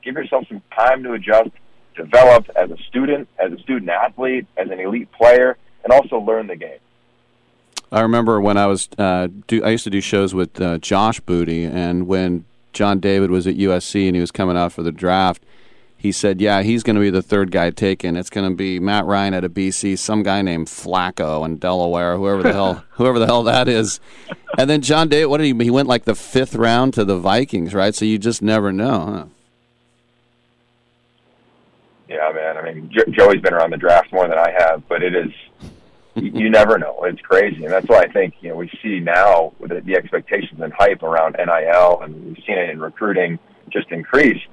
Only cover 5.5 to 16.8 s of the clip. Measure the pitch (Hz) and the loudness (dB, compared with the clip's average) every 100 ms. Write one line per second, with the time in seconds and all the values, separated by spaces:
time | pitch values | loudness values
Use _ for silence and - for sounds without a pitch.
5.5 | 123 - - 113 127 135 120 104 113 104 | -2 -12 -12 4 4 4 -4 -2 -4 -4
6.5 | 87 - - _ _ _ _ _ _ _ | -12 -14 -20 _ _ _ _ _ _ _
7.5 | _ _ - _ 110 113 117 113 107 104 | _ _ -20 _ 0 2 2 2 2 2
8.5 | 101 101 98 - - 95 90 90 98 - | 2 2 0 -4 -4 -2 0 -4 -8 -4
9.5 | 113 - 113 110 98 - 101 98 92 87 | -2 0 -2 -2 -6 -2 0 0 -2 -4
10.5 | - 92 85 - 95 110 - - 87 85 | -4 -4 -4 -2 0 2 -2 -4 -2 -2
11.5 | 82 85 90 87 90 90 95 92 87 - | -4 -4 -4 -4 -4 -2 -2 -2 -4 -8
12.5 | _ _ - 101 98 98 98 95 92 90 | _ _ -4 -2 0 0 0 2 0 -2
13.5 | 90 98 90 - 104 95 90 87 - 92 | -2 0 0 -2 -2 0 0 -4 -4 -2
14.5 | 90 87 - 85 78 90 92 92 85 - | 0 -2 -4 -8 -4 -2 0 0 -2 -12
15.5 | - - - - _ 101 92 104 95 104 | -20 -20 -20 -20 _ -6 -2 -2 0 0
16.5 | 101 104 117 | 0 0 -2